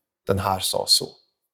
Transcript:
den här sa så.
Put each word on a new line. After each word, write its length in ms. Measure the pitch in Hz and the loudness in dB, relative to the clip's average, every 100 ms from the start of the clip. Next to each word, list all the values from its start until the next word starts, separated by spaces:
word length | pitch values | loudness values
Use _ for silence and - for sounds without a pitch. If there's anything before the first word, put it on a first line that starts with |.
| _ _ - | _ _ -2
den 120 | 95 | 0
här 220 | 98 95 | 0 0
sa 240 | - 98 - | -2 -2 2
så. 220 | - - - _ _ _ | 0 0 -10 _ _ _